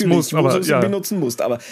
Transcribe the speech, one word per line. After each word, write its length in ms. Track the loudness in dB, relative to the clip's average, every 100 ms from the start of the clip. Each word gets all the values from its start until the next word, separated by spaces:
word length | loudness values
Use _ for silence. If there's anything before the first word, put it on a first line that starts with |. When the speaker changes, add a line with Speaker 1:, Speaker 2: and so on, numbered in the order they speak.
| 2
Speaker 1:
natürlich, 80 | 2
Speaker 2:
musst, 160 | 2
Speaker 1:
wo 40 | 0
Speaker 2:
aber 200 | 2 2
Speaker 1:
du 60 |
sie 80 | 0
Speaker 2:
ja. 80 | 2
Speaker 1:
benutzen 400 | 2 -2 -4 -2
musst. 240 | -2 -2
Aber 160 | -4 -4 -8